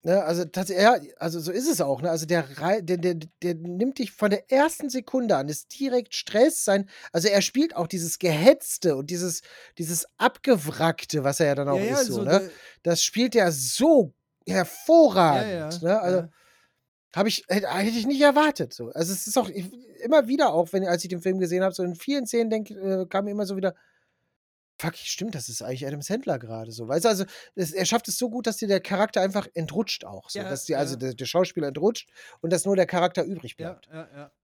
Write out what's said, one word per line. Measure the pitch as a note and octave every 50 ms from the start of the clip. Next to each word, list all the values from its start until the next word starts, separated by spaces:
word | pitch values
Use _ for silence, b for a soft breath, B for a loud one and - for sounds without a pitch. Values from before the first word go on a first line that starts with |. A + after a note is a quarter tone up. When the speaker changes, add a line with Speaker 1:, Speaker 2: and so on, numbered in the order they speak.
Speaker 1:
Ne, | _ E3 F3+ G3+ F3
also | D#3 E3+ E3+ F3+
tats-, | D#3 - F3+ F#3 F3
ja, | F#3+ F3+ G3+ A3+ B3+ G3 C#3+ - - _
also | - E3+ E3 E3+
so | D#3 F3+
ist | F3 A3 B3+ D#4+
es | C#4+ -
auch, | D#3 C#3 C3+ B2
ne? | C#3+ F3
Also | E3 D#3+ D#3+
der | D3+ F3 E3+ D3+ C3 C#3 D#3
rei-, | D3+ F3 G3+ A3
der, | F3+ D#3+ F#3
der, | F3 E3+ F3+ F3 E3 D#3 D#3+ _ _
der | - F3 E3+
nimmt | D#3+ E3 F3 F3 F#3 A#3 C4+ C4+ -
dich | B3 -
von | - - G#3+ G#3
der | G3+ G3+ - _
ersten | C4 C4+ C#4+ D#4+ - - - C#4
Sekunde | A#3+ C4 A3 - - C4 A#3+ A3 F#3
an, | C3+ C#3 D3
ist | D3+ - - _ - -
direkt | C#4 C4+ B3 B3 G#3+ _ -
Stress, | - - - - G#3 B3 D#4+ D#4 - -
sein, | - G3 G3 G3 B B B B B
also | - E3+ E3 G#3+
er | G3+ G3+
spielt | F#3 - - B3 D#4 E4 -
auch | - E3+
dieses | D#3+ F#3+ F3+ E3 D#3+ - -
Gehetzte | - F3 D#3 D3+ E3+ B3 D#4 - - - - - - F3 D3
und | C3+ C#3 D3
dieses, | F3+ E3+ F3+ F3+ E3 - B B B B B B B
dieses | - E3+ D#3 F3 D#3+ - _ _
Abgewrackte, | _ G#3+ B3+ - - - C#4 B3 F#3 C#3 D3+ - - D#3 E3 D#3 - - - - D3+
was | C3 C#3 C#3+ -
er | E3 C#3+
ja | C#3+
dann | C3 C#3+ C#3+
auch | C#3
Speaker 2:
Ja, | - -
ja, | A3+ C4 C#4+
Speaker 1:
ist, | B3+
so, | A3+ F#3+
Speaker 2:
so | A#2 -
Speaker 1:
ne? | C#3
Speaker 2:
der | E3 G3+ F#3+ F3+ B B B B B B
Speaker 1:
Das | _ E3+ E3+ E3
spielt | - - - G#3+ B3 B3+ -
er | A#3 F#3+ F3
so | E3 C3+ C3 B2 - - A#3+ D#4+ E4 C4+ G3 C3+ _ _ _ _ _ _ _
hervorragend, | F3 F#3 F#3+ F3 - - - - - D#4+ E4+ D#4+ B3+ F#3 F#3+ F3 D#3+ C#3+ C3+ - G#3+ F#3 E3+ D#3 D3+ E3 F3
Speaker 2:
Ja, | E3 E3+
ja, | G3
Speaker 1:
ne? | A3
Also | F#3+ F3+ F#3 F3+
Speaker 2:
ja. | E3 D#3+ b b b b b b b b b b b b _ _ _ _ -
Speaker 1:
hab | F3 G3+
ich, | A3 G3 - - _
hätt-, | F3+ G#3 G3 -
hätte | F3+ F#3 G3+ A3+ A3+ A#3+
ich | G#3
nicht | C4 C#4+ C4+
erwartet, | D4 C#4+ C4 D4 D4+ D4+ C#4+ - D3+ B2
so. | - - A#2+ A#2
Also | - D3 E3 F3
es | G3 F#3 -
ist | A3 G#3
auch, | C4 A3+ F#3+
ich, | D#3+ G3 F3 F#3+ - A#3+ - - - -
immer | - A#3 D4+ D#4 A#3+ G#3+
wieder | C4 C#4+ D4 A3+ D3+
auch, | E3 F3 E3
wenn, | - F#3+ F#3+
als | F3+ F3 F3 -
ich | F3+
den | F3+ F3
Film | E3 F#3+ F#3 F#3+
gesehen | F#3 E3 F3 F#3
hab, | F#3+ F#3+ F3
so | -
in | F#3 F3+ F3
vielen | E3+ - C4+ C#4 C#4+ B3
Szenen | G#3 - A#3 A#3 A3
denk, | A3 A3 G#3 -
äh, | G#3+ G3 F#3+ G3 F#3+ F#3 F#3
kam | E3+ - G3 G3+
mir | G#3
immer | G3+ G#3 G#3
so | F#3 G3 F#3+
wieder, | F#3 F#3 - _ _ _ _ _ _ _ _ _ _ _ _ _ _ _ _ _ _ _ _ -
„Fuck, | - E3 -
stimmt, | - - - - - F#3 A3+ F#3+
das | C#3+ A#2 -
ist | A#2 -
eigentlich | A#2 B2 C3 B2+ C#3
Adam | C3+ D3 D3
Sandler | C#3+ - G3 B3 C4+ G#3+ D#3 B2+
gerade“, | A#2 A2 A2+ A2+ A2+ A#2
so, | A2+ A2+ A#2 A2+
weißt | C3+ E3+ D#3+
du? | A#3
Also, | G#3+ F#3 F#3+ B B B B B B
es, | - F3+ D3
er | D#3 F#3+ F#3
schafft | - A3 A3+ - -
es | -
so | - B3 A#3+
gut, | A3 B3 A3+
dass | A#3 G#3
dir | - A3+ G3+
der | G3 F#3
Charakter | - - G3 F#3 G#3+ G#3+ - G#3
einfach | F#3 G3 F#3+ G#3 F#3+ -
entrutscht | _ E3+ D#3+ - D3 F#3+ A3+ - - - -
auch, | - G2+ - _ -
so, | - G3+
Speaker 2:
Ja, | F#3+ F#3+
Speaker 1:
dass | C#3+ B2+ -
dir, | - D3+ C3+
also | C#3+ C3+ C3+
Speaker 2:
ja. | A#2
Speaker 1:
der, | C3 C3 A#2+
der | - C3
Schauspieler | A#2+ - E3+ F#3 - - F3 D3+ C#3+
entrutscht | C3+ D3 D#3+ G#3+ A#3 - - B B B B B B B
und | - E3
dass | F3+ E3 -
nur | G3 G3+
der | F#3 F3
Charakter | - - F3+ F3 F3+ - F#3+ D3+
übrig | - G3 E3 - A#2 - -
Speaker 2:
Ja, | D#3+ E3+ F#3
Speaker 1:
bleibt. | _ _ _
Speaker 2:
ja, | D#3 D#3+ E3 - C#3
ja. | C#3+ D3 C#3+ _ _